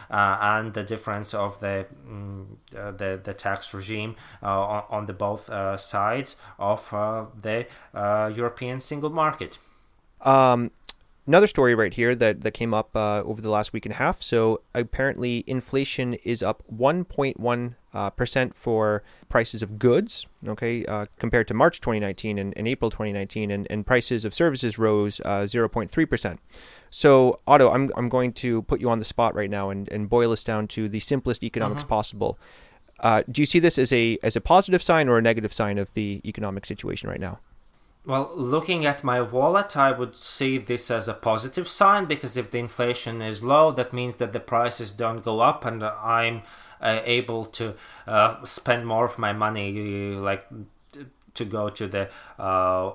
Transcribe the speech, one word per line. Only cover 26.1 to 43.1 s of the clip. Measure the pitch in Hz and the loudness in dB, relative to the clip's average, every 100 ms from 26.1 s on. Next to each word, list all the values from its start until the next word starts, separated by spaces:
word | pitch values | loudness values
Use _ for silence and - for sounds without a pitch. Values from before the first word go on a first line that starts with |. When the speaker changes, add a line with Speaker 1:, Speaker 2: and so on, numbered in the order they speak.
| 120 95 82 _ - - - - | -2 -4 -8 _ -20 -20 -20 -16
Speaker 2:
So, | - 147 135 127 - - | 4 8 8 8 4 6
Otto, | 143 123 | 8 8
I'm, | 127 135 | 6 0
I'm | - 120 | -2 -2
going | 127 123 | 0 -2
to | - 123 113 | -2 -2 -2
put | - 139 | 0 -2
you | 120 | 0
on | 113 | 0
the | |
spot | 107 - 117 | -2 0 0
right | - 98 | 0 -4
now | 101 98 | -4 -4
and, | 98 101 | -6 -6
and | 104 101 | -6 2
boil | 120 117 | 4 4
this | 110 | 2
down | - 107 107 | -2 -2 -2
to | - 107 | -4 -4
the | 107 | -4
simplest | - 139 123 117 | -2 -2 0 -4
economics | 117 117 107 104 | -4 -2 -2 -4
Speaker 1:
Mm-hmm. | 135 | -2
Speaker 2:
possible. | 107 - 104 107 113 - - - _ _ - | -2 -2 -2 -4 -4 -14 -20 -20 _ _ -2
Uh, | 113 113 - | 2 4 2
do | 131 | 0
you | 147 | 2
see | 170 | 4
this | 165 - | 4 4
as | 131 | 2
a, | 123 117 110 | 4 2 0
as | 113 113 | 0 0
a | |
positive | - 180 196 180 | 4 4 6 0
sign | - 160 135 | 4 4 6
or | 113 | 6
a | |
negative | 113 113 107 | 4 2 -2
sign | - 104 101 | -2 -2 -2
of | 98 | -4
the | - 104 98 | -4 -4 -6
economic | - 110 101 98 | -8 -8 -6 -8
situation | - - 92 - - | -10 -10 -8 -8 -8
right | - | -8
now? | 92 104 - - _ _ _ _ - | -8 -10 -16 -20 _ _ _ _ -4
Speaker 1:
Well, | 135 139 | -2 -2
looking | 131 123 151 165 175 147 | -4 0 0 0 0 2
at | 143 | 0
my | 127 123 | 0 0
wallet, | 113 123 151 196 196 147 | 0 2 4 4 0 2
I | 135 | 2
would | 123 120 - | 2 -6 -8
see | - - 135 131 | -10 -2 0 0
this | - 120 - | -2 -4 -2
as | 113 107 | -2 -2
a | |
positive | 107 113 110 - 185 175 | -2 0 0 -2 -6 -4
sign, | - 196 202 165 | 4 4 4 2
because | 143 123 123 | -4 -4 -6
if | 107 | -4
the | 120 | -6
inflation | 120 - 123 123 117 | -6 -2 -2 -2 -6